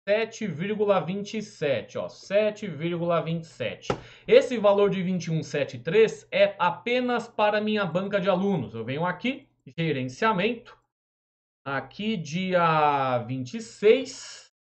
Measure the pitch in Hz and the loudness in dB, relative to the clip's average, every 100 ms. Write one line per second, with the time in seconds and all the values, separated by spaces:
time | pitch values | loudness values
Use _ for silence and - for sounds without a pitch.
0 | 196 214 220 - 208 143 202 208 202 185 | 0 0 0 -4 -8 -4 -4 0 2 2
1 | 165 196 202 220 208 - 147 117 - 113 | 2 -4 -6 -8 -10 -4 -2 -2 -4 -8
2 | 87 - - 196 214 208 196 139 170 170 | -10 -12 -2 2 2 -2 -8 -6 -4 -2
3 | 170 170 156 165 - - 110 92 - - | 0 0 0 -6 -8 -8 -8 -4 -6 -6
4 | - - - 240 269 233 202 202 202 185 | -8 -14 6 6 6 2 4 4 4 2
5 | 180 180 165 160 - 147 131 120 165 208 | -2 -2 -2 -4 -4 -4 -4 -6 0 4
6 | 220 - - 190 202 - 175 165 240 247 | 4 2 -6 2 2 2 -2 -2 -2 0
7 | 247 233 - - 214 214 214 214 185 175 | 0 -2 -4 0 2 2 0 0 0 -2
8 | 196 202 190 180 202 175 101 113 113 143 | -2 0 2 2 2 0 -4 -8 -6 -4
9 | 180 175 247 285 - _ - 165 160 135 | -4 -2 -4 -4 -12 _ -14 -4 -2 -2
10 | 127 - 220 190 214 233 - - _ _ | -4 -2 0 2 0 -2 -10 -20 _ _
11 | _ _ _ _ _ _ 139 135 127 - | _ _ _ _ _ _ -8 -6 -8 -8
12 | 214 214 135 170 185 175 165 156 147 143 | -4 -4 -4 -4 0 2 4 4 4 2
13 | 131 123 110 131 127 226 - - 208 262 | 0 0 -2 -6 -6 -10 -12 2 4 4
14 | 269 - - - - _ | 2 -12 -16 -18 -20 _